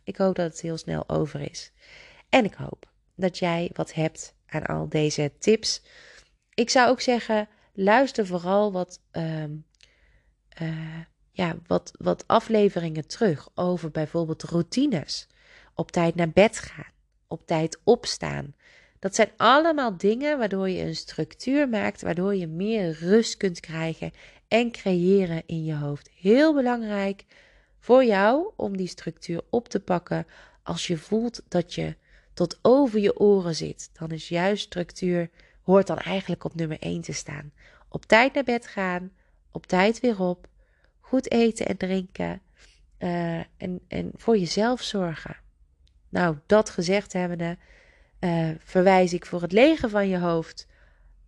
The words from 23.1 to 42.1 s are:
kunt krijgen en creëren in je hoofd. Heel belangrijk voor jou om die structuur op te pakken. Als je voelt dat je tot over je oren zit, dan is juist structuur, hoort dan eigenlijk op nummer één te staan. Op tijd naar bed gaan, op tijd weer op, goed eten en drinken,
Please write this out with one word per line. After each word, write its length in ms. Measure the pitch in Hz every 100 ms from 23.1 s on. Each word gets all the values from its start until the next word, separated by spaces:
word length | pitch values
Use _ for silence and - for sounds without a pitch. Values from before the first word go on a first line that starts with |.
| 220 220 -
kunt 220 | 196 170
krijgen 520 | - 160 160 160 165 - - - -
en 240 | 226 240
creëren 720 | - 196 180 175 196 180 165 -
in 180 | 165
je 120 | 156 151
hoofd. 340 | 143 143 -
Heel 440 | _ 190 247 320
belangrijk 720 | 285 247 240 220 202 196 196 _ _ _ _ _ _
voor 200 | - 254
jou 480 | 247 190 202 277 392 -
om 220 | 208 196
die 100 | 180
structuur 540 | - - - - 170 -
op 180 | 240 -
te 120 | 196
pakken. 480 | - 175 - 165 165 - - _
Als 260 | - 170 -
je 100 | 165
voelt 440 | - 220 233 - -
dat 260 | 175 -
je 220 | - 156 - _ _ _
tot 260 | - 175 -
over 380 | - 269 269 214
je 200 | 202 -
oren 360 | 208 196 175 156
zit, 340 | 156 - -
dan 180 | - 160
is 180 | 160 -
juist 340 | 170 185 202
structuur, 640 | - 180 170 - 185 175 170 _ _ _
hoort 260 | - 190 190
dan 100 | 160
eigenlijk 460 | - 190 - 170
op 120 | 160 165
nummer 240 | 160 151
één 220 | 165 170
te 120 | 165
staan. 380 | 143 - 147 147 - - - _
Op 160 | - -
tijd 280 | 220 269
naar 100 | 285
bed 240 | 254 240 -
gaan, 440 | - 190 180 185 - _ _ _
op 140 | 165 -
tijd 340 | 180 202 226
weer 200 | 247 196
op, 280 | 180 180 - _ _ _ _ _
goed 320 | - 262 -
eten 360 | 233 233 220 -
en 100 | 185
drinken, 640 | 185 190 185